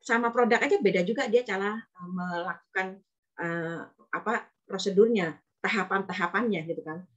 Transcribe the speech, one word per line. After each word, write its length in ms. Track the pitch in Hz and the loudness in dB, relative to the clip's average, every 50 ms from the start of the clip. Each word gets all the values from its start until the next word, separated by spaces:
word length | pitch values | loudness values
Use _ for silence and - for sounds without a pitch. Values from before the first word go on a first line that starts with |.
Sama 280 | _ - 233 233 240 233 | _ 0 0 2 2 2
produk 320 | 233 254 240 226 233 220 | 4 4 4 4 4 2
aja 160 | - 285 403 392 | 4 2 2 4
beda 240 | 277 196 180 185 175 | 4 4 2 2 0
juga 240 | 180 233 - 262 240 | 0 0 -2 -2 2
dia 160 | 208 240 247 | 2 2 2
cara, 320 | - 196 190 196 202 214 226 | 2 -4 -2 -2 -2 -4 -6
eh, 320 | 220 _ _ - 175 175 | -10 _ _ -16 -12 -8
melakukan, 760 | 180 185 180 180 175 175 175 185 170 - _ _ _ 190 190 190 190 202 _ _ _ _ _ _ _ - | -6 -6 -4 -4 -4 -4 -6 -6 -8 -10 _ _ _ -4 -4 -4 -6 -14 _ _ _ _ _ _ _ -8
eh, 400 | 165 170 170 170 165 - 170 156 - - _ _ _ _ | -6 -4 -4 -4 -4 -6 -6 -8 -12 -14 _ _ _ _
apa, 400 | - - - 208 233 220 - - _ _ _ | -10 -6 -4 -2 -2 -2 -4 -8 _ _ _
prosedurnya, 720 | _ 190 190 185 202 185 190 214 226 240 208 175 160 151 - _ _ _ _ | _ -8 -4 -4 0 6 6 6 6 6 2 0 0 -4 -8 _ _ _ _
tahapan-tahapannya 1000 | - - 214 220 175 - 196 196 196 - 185 185 180 175 - 196 240 233 202 170 156 | -4 -2 0 0 0 0 -2 -2 -2 -4 -4 -4 -4 0 0 0 0 0 -2 -2 -2
gitu 160 | 165 165 - | -4 -6 -8
kan. 240 | - 160 156 175 185 _ _ | -6 -10 -10 -10 -12 _ _